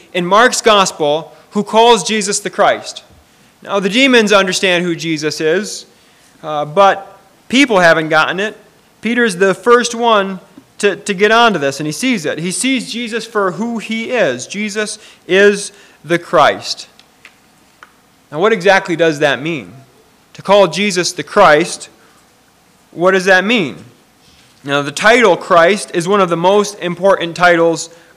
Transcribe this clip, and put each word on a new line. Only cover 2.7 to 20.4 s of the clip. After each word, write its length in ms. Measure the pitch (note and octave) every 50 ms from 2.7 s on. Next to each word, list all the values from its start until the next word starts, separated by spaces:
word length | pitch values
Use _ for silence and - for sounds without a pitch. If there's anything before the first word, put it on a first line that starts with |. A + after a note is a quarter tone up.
| A#2+ G#2+ A2 - - - - _ _ _ _ _ _ _ _ _ _ _
Now, 180 | - - F#3+ G3+
the 100 | F3+ G3
demons 440 | F#3 B3 C4+ C#4 B3+ A#3 A3 G3+ G#3
understand 500 | G3 F#3+ F3+ F3 - - F#3+ F3+ F3 F3+
who 120 | F3+ E3
Jesus 440 | D3+ D3 E3 D#3+ D3+ D3+ D3+ - -
is, 460 | D#3+ D#3 E3 F#3+ G#3+ F3+ - - - _ _ _ _ _ _ _ _ _ _ _
uh, 240 | - D#3 D3+ D3 D3
but 540 | D3 D3+ G3 G3 G3 F3 - - - - - _ _ _ _ _ -
people 320 | - B3+ C#4+ C4+ A3+ F#3
haven't 300 | F3+ E3 D#3+ D#3+ D#3+ D#3
gotten 300 | D#3 D#3 D#3 B2 D#3 F3+
it. 180 | G3+ G#3+ G#3 - _ _ _ _ _ _ _ _
Peter's 360 | - G#3+ A#3+ A#3+ A#3+ A3+ F#3 E3+
the 160 | F#3+ G3 F3+
first 400 | F#3 - A#3+ A#3+ B3 A#3+ A#3 A#3
one 460 | A3+ A#3+ A#3 A3 G#3 G3 G3 F#3+ F3 - _ _ - - _ _ -
to, 160 | - G3+ F3+
to 180 | - - - G3+
get 180 | F3+ G3+ G#3+
onto 280 | A3 A#3 A#3+ A#3 G3+ D#3+
this, 200 | C#3 C#3 C3+ -
and 60 | D#3
he 80 | D3+ D3+
sees 320 | - - C4 B3+ G3+ D3+
it. 140 | C#3+ A2 -
He 120 | D#3+ F#3
sees 400 | F3 - - C4 C4+ B3 F#3+ E3
Jesus 340 | - A3+ A#3+ A3+ A3+ A3+ A3
for 260 | - - G#3+ G3+ F#3
who 260 | E3+ D#3+ A3 A#3 A#3 A3
he 320 | - - A3 A3+ A3+ A3+
is. 380 | B3+ A#3+ G3 D3 B2 A#2 - -
Jesus 500 | - G3 G#3+ G#3+ G3 G#3+ G#3+ G#3 - - - - - _ _ -
is 440 | F3 F#3+ G3+ G#3 G#3 F#3+ - - - - - _ _ _ -
the 140 | D3+ E3+ E3
Christ. 720 | E3+ - - E3 C#3+ A#2 G2+ F#2+ - - - - - - _ _ _ _ _ _ _ - _ _ _ _ _ _ _ _ _ _ - - _ _ _ _ _ _ _ _
Now, 80 | D3 D3+
what 120 | F#3 A3
exactly 440 | A3+ F#3+ E3+ G3 F#3+ F#3+ - - E3+
does 240 | D3+ E3 E3 D3+ C#3+
that 220 | D3+ C#3+ C3+ A2+
mean? 320 | C#3 D#3+ E3+ C#3+ G#2 F2 A2+ C3 - _ _ _ _ _ _ _ _ _ _
To 80 | -